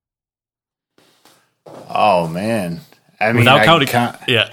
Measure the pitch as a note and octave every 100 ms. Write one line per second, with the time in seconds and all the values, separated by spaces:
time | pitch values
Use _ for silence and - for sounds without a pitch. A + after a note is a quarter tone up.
0 | _ _ _ _ _ _ _ _ _ _
1 | _ _ _ _ _ _ - - - G2
2 | G#2+ F2+ E2 E2+ A2 A2+ F2 E2+ - _
3 | _ _ A2 A#2 B2+ C3+ A2 E3 C3+ A#2+
4 | A#2 - - A2+ G2